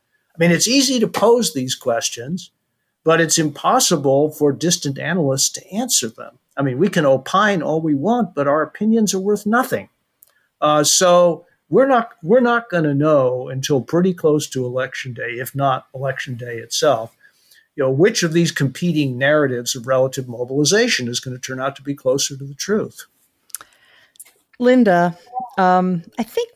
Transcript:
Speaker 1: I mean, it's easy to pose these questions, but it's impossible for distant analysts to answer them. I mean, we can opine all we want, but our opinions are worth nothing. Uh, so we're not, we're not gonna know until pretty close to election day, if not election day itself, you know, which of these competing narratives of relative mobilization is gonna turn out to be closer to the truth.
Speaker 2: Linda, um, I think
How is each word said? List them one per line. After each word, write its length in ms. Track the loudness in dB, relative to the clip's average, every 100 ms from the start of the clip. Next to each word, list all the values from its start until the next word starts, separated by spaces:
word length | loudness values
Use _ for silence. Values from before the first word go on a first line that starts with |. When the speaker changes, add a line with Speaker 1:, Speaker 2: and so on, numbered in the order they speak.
| _ _ _
Speaker 1:
I 40 | 0
mean, 120 | 2
it's 180 | 4 2
easy 320 | 2 2 0
to 80 | -2
pose 460 | 2 4 4 2
these 200 | -4 -6
questions, 760 | -4 -2 -2 -4 -8 -8 -10 -10 _ _ _ _ _
but 160 | 0 2
it's 200 | 2 0
impossible 920 | -2 -2 0 2 2 0 2 2 2
for 200 | 2 0
distant 460 | 0 -2 -2 -4 -6
analysts 500 | -4 -2 0 0 -2
to 220 | -6 -10
answer 360 | -8 -4 -2 -4
them. 300 | -10 -18 -20 _ -6
I 40 |
mean, 140 | -4 0
we 140 | 0
can 160 | 2 2
opine 560 | 2 0 0 0 0
all 180 | -2 -2
we 140 | -2
want, 400 | -2 0 0 -2
but 120 | -2 0
our 140 | 0
opinions 540 | -2 -2 0 2 2
are 60 | 0
worth 260 | -2 -2 0
nothing. 420 | 0 0 -4 -8 _ _ _ _ _ _ _
Uh, 240 | 0 2
so 640 | 2 2 4 6 4 2 -8 _ _
we're 160 | 2 4
not, 240 | 2 0 -6
we're 180 | 2 4
not 280 | 4 2 -2
gonna 240 | -2 0
know 560 | 2 4 4 2 -2 -6
until 320 | -8 -2 -2
pretty 320 | 0 0 0
close 360 | 0 0 0 -2
to 180 | -6 -6
election 480 | -4 -6 -8 -12
day, 240 | -10 -10 -8
if 160 | -8
not 320 | -2 -2 -2 -6
election 400 | -10 -8 -8 -10
day 220 | -12 -10 -12
itself, 600 | -8 -2 0 0 -2 _ _ _ _ _ _ -4
you 80 |
know, 60 | -2
which 320 | 2 2 2
of 80 | 0
these 180 | 2 0
competing 680 | 0 -4 -2 -2 0 -2 0
narratives 600 | 2 2 2 -2 -6 -8
of 100 | -2
relative 420 | 0 0 -2 -10
mobilization 800 | -8 -6 0 2 2 0 -2 -4
is 120 | -6
gonna 180 | -8 -10
turn 220 | -10 -8
out 160 | -6 -8
to 60 |
be 120 | -10
closer 420 | -6 -2 -2 -2 -8
to 80 |
the 100 | -14
truth. 520 | -10 -4 -4 -4 -10 -20 _ _ _ _ -20 -20 _ _ _ _ -20 -20 _ _ -2
Speaker 2:
Linda, 580 | 4 6 6 4 2 -2 -10 -10 -6 0
um, 460 | 2 4 2 -2 -6 -10
I 60 |
think 260 | -6 -6 -6